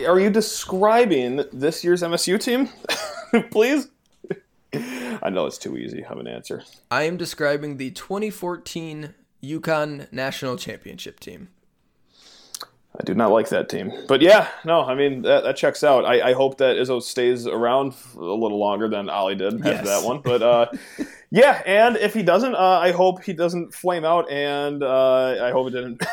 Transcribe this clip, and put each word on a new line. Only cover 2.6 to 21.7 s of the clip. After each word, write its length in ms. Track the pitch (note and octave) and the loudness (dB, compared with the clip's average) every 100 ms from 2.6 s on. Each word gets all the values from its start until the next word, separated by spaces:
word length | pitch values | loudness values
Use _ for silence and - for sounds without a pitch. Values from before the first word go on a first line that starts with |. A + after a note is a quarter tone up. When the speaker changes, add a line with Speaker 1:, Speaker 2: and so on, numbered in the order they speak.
| C4+ - - - - | -2 -4 -8 -6 -8
Speaker 1:
<laughs> 420 | - - A#3 - | -12 -2 0 2
Please? 360 | G#4+ G#4+ D4 - _ _ _ - - _ _ _ | 2 2 2 -2 _ _ _ -14 -12 _ _ _
I 560 | C#3+ A#3+ - A#2+ - - | -10 -8 -10 -10 -6 -4
know 160 | F#2 D2 | -4 -4
it's 120 | - | -6
too 200 | - B1+ | -10 -10
easy 260 | A#1 - - | -10 -12 -14
of 120 | - | -14
an 100 | A#1+ | -12
answer. 360 | A#1+ - - - - _ | -14 -12 -14 -14 -20 _
Speaker 2:
I 140 | B2+ | -4
am 140 | D#3 F3 | -2 -4
describing 600 | E3+ - D3 C#3+ D3 C#3 | -8 -4 -2 -2 -4 -8
the 140 | C3 | -10
twenty 380 | - - G3 G#3+ | -12 -8 -6 -6
fourteen 840 | - F3 F3 - F3 E3 D3+ D3+ - _ _ | -6 -8 -8 -10 -10 -10 -12 -14 -18 _ _
uconn 680 | C3+ D#3 D#3+ D#3 D3+ C#3+ D3 | -10 -6 -2 0 -2 -6 -12
National 460 | - C3 C3+ C3+ B2 | -8 -6 -6 -6 -6
Championship 600 | - G#2+ - - - - | -10 -12 -14 -16 -16 -16
team. 300 | - F2 - _ _ _ _ _ _ _ - - - - - _ _ - | -18 -18 -20 _ _ _ _ _ _ _ -20 -20 -20 -18 -18 _ _ -10
Speaker 1:
I 40 | - | -4
do 80 | |
not 180 | F#2+ A2+ | 0 4
like 180 | A2 G#2+ | 4 2
that 200 | F#2 - | -2 -2
team. 220 | - F#2+ - - | -6 -8 -10 0
But 140 | C3+ | 4
yeah, 280 | E3 G#3 F#3 - D#3+ | 8 8 6 -4 0
no, 160 | E3 | 0
I 120 | C3 C3 | 2 0
mean, 260 | C#3+ C3 | 0 0
that, 220 | A2 C#3 A#2 | 2 2 2
that 100 | C3+ | 0
checks 260 | D3+ - | -2 2
out. 220 | D3 C3 | 4 4
I, 260 | - B2 A2+ | 4 2 4
I 20 | |
hope 240 | B2+ G3 - | 2 2 2
that 180 | C3 G#2 | 2 2
Izzo 260 | B2+ B2 | 0 -2
stays 460 | - - B2 B2 A#2 | -4 0 0 0 -2
around 460 | A2 A#2 C3 C#3 | -2 0 2 0
f-, 220 | B2+ - - | -6 -18 -12
a 40 | |
little 400 | E2+ G#2 A2+ G#2 | -6 -2 -2 -2
longer 300 | G#2 G2+ A2 | -2 0 -2
than 200 | G#2+ G2 | -4 -4
Ollie 260 | F#2+ F#2+ G2 | -4 -2 -2
did 180 | F#2+ A2 | -4 -2
after 140 | F#2+ | -2
Speaker 2:
Yes. 160 | - G2+ | -2 0
Speaker 1:
that 200 | G2+ G#2+ | 0 0
one. 140 | C#3+ | -4
But, 220 | B2+ A#2+ | -2 2
uh, 240 | A#2 A#2+ A#2 C4 - - | 4 4 2 -4 -14 -12
Speaker 2:
<laughs> 320 | C#4+ - _ | -12 -14 _
Speaker 1:
yeah, 320 | F#3 C#4 - | 6 6 6
and 300 | - | 2